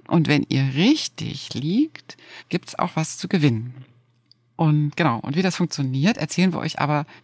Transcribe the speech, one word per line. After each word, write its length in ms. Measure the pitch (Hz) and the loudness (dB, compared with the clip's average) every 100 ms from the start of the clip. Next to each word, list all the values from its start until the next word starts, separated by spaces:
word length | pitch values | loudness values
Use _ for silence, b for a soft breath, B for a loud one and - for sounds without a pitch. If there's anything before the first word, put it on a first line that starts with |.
| - | 2
Und 220 | 170 147 | 2 4
wenn 180 | 147 - | 2 2
ihr 260 | 135 135 | 0 0
richtig 800 | 135 214 302 - - 160 139 - | 2 4 4 0 -8 -8 -8 -8
liegt, 640 | - 147 220 311 - - - B B B | -6 -2 0 0 -4 -20 -20 B B B
gibt's 280 | 175 - - | -6 -6 -4
auch 140 | 175 | -2
was 240 | - 160 - | -2 -4 -4
zu 80 | 180 | -2
gewinnen. 480 | 180 147 113 123 127 - _ _ _ _ _ _ | 2 4 2 -4 -14 -20 _ _ _ _ _ _
Und 420 | - 160 151 147 - | 0 2 4 2 0
genau, 220 | 160 117 | 0 0
und 160 | - | -2
wie 80 | 151 | 0
das 140 | 185 - | 0 0
funktioniert, 640 | 170 - 135 135 175 - | -2 -2 -2 0 0 0
erzählen 340 | 151 - 185 | -2 0 0
wir 80 | - | 0
euch 180 | 156 - | -4 -2
aber 260 | 143 147 143 B | 0 0 -4 B